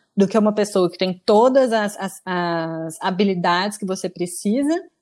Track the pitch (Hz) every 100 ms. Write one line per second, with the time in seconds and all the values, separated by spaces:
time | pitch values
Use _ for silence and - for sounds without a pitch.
0 | _ - 190 220 214 214 202 190 175 -
1 | 185 180 - 214 254 269 262 220 208 -
2 | 190 - 185 180 170 170 165 160 160 -
3 | 190 185 202 180 175 175 208 208 190 190
4 | - - 175 - 202 240 285 339 349 _